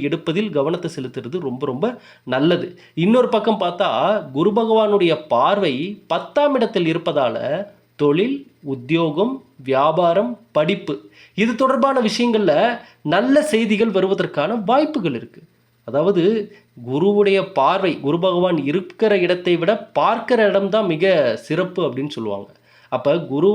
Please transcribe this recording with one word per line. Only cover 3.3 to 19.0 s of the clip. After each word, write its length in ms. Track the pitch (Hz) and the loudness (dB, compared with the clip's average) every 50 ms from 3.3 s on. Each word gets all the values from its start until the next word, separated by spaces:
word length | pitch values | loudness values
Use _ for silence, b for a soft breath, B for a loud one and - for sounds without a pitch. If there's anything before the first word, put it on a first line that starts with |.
| 220 214 208 226 214 - | 2 0 0 0 0 0
பார்த்தா 300 | 185 175 170 - 196 160 117 120 147 185 214 202 160 139 | -2 -4 -2 -2 -2 0 0 0 0 0 0 -2 -4 -4
குரு 220 | 131 139 170 208 | -2 0 0 2
பகவானுடைய 600 | 202 233 226 220 220 220 214 208 208 196 175 170 156 - - - | 2 0 2 2 2 2 4 4 2 2 4 2 0 0 -2 0
பார்வை 460 | 120 117 135 165 202 208 196 156 127 127 160 196 208 - - | 2 2 4 4 2 2 0 0 -2 -2 -6 -8 -8 -10 -8
பத்தாம் 480 | - 160 170 - - - 285 294 285 285 | -6 -6 -4 -4 -4 0 2 2 2 2
இடத்தில் 360 | 247 226 214 - 196 175 160 160 | 2 0 0 0 0 0 0 0
இருப்பதால 400 | 151 156 180 147 147 131 117 113 113 117 123 147 180 202 - - _ _ _ _ | -2 -2 -2 0 0 0 0 -2 -2 -4 -4 -4 -4 -6 -8 -14 _ _ _ _
தொழில், 400 | - 147 147 147 170 214 254 277 277 - - _ _ | 0 2 2 2 2 0 -2 -2 -6 -10 -16 _ _
உத்தியோகம், 720 | - 143 135 123 120 131 160 165 170 156 147 165 208 254 269 269 - _ _ | -10 -10 -10 -8 -4 -2 0 0 0 0 0 0 -2 -2 -2 -8 -12 _ _
வியாபாரம், 840 | - 131 131 131 131 143 156 151 180 175 170 170 190 220 247 233 - _ _ | -12 -4 -2 0 2 2 2 2 2 2 2 2 0 0 -2 -6 -12 _ _
படிப்பு 420 | - 151 156 165 202 - - - 143 - - - B B B B B | -2 0 0 0 -2 -4 -4 -8 -8 -8 -10 -18 B B B B B
இது 200 | 180 214 233 240 | -2 -2 -2 0
தொடர்பான 460 | 247 269 254 262 233 254 269 262 262 | 0 0 0 2 2 0 0 0 0
விஷயங்கள்ல 520 | 226 214 214 - 240 240 226 214 208 165 143 156 208 240 240 - B B B B | 0 0 0 0 0 0 0 2 2 2 2 2 2 0 -2 -4 B B B B
நல்ல 400 | - 151 165 190 233 262 269 294 | -4 0 0 2 2 4 4 2
செய்திகள் 480 | 285 294 226 220 233 202 214 196 233 226 | 2 2 0 0 2 2 2 2 2 2
வருவதற்கான 640 | 190 190 180 190 190 180 175 165 - 147 143 175 240 233 196 | 0 0 2 4 4 4 2 2 0 -2 -2 -2 -2 -2 0
வாய்ப்புகள் 500 | 180 247 285 311 302 302 269 180 156 123 | 2 2 2 2 2 0 -2 -2 -2 -4
இருக்கு. 280 | 117 120 - - - - _ _ _ _ _ _ _ - 120 | -6 -8 -12 -20 -20 -20 _ _ _ _ _ _ _ -10 -4
அதாவது 340 | 113 143 165 196 196 175 160 202 226 220 202 - B B B B - - 117 | -2 0 2 2 2 2 2 2 2 0 -2 -8 B B B B -20 -14 -8
குருவுடைய 540 | 120 131 147 180 202 208 208 202 196 196 196 - - | -4 -2 0 2 2 4 4 4 4 2 0 0 -2
பார்வை, 480 | - - 135 151 180 196 190 175 147 - | 0 2 2 2 2 2 0 -2 -2 -2
குரு 180 | 117 139 156 170 | -2 -2 -2 0
பகவான் 400 | 180 185 175 175 180 185 175 151 135 | 0 0 2 2 0 0 0 0 -2
இருக்கிற 540 | 139 151 196 185 - - - | -2 -2 -4 -4 -6 -4 0